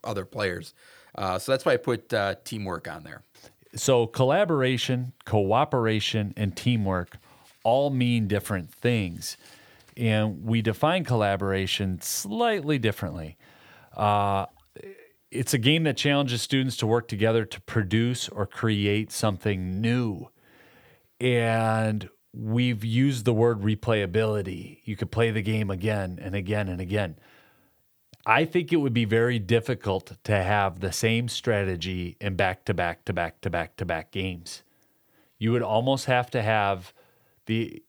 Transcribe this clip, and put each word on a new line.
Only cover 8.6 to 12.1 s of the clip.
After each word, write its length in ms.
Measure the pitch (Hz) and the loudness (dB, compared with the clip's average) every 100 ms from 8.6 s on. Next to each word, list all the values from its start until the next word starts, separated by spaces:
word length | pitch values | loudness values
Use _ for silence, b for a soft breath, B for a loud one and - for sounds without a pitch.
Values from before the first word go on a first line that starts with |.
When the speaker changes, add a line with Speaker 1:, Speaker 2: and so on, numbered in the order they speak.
| 82 | -4
Speaker 2:
things. 640 | - 120 120 92 85 - - B B B B B - | -2 0 2 -2 -6 -12 -12 B B B B B -2
And 480 | 117 107 107 85 | 2 2 2 -2
we 180 | 104 117 | -2 0
define 420 | 110 104 147 185 | 2 2 2 2
collaboration 960 | 147 123 104 98 98 95 95 - 98 90 | 0 2 2 2 0 0 0 -2 -2 -4
slightly 800 | - | -6